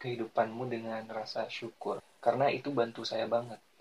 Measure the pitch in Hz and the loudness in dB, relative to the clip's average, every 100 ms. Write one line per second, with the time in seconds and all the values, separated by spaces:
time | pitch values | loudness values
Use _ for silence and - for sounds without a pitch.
0 | 127 113 110 - 110 117 127 113 113 110 | -6 -4 -2 2 2 0 -4 -4 -4 -6
1 | 110 110 107 120 107 - - - 101 104 | -4 -6 -4 -4 -4 -4 -8 -6 -4 -4
2 | - - 117 120 139 131 143 131 117 113 | -8 -2 2 6 4 2 0 2 2 0
3 | 113 113 113 117 120 107 _ _ | -2 0 2 2 2 -8 _ _